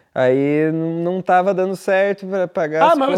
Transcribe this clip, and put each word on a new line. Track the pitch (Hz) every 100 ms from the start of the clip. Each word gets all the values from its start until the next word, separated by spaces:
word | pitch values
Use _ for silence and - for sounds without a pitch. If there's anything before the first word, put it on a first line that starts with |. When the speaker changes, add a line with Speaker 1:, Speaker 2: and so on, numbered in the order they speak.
| _
Speaker 1:
Aí | - 127 131 139 147 156
n-, | 160 165 165
não | 170 185
tava | 180 180 180
dando | 185 185
certo | 190 - 190 202 196 185
pra | 196 180
pagar | 190 156 156
Speaker 2:
Ah, | 302
Speaker 1:
as | 320
Speaker 2:
mas | 269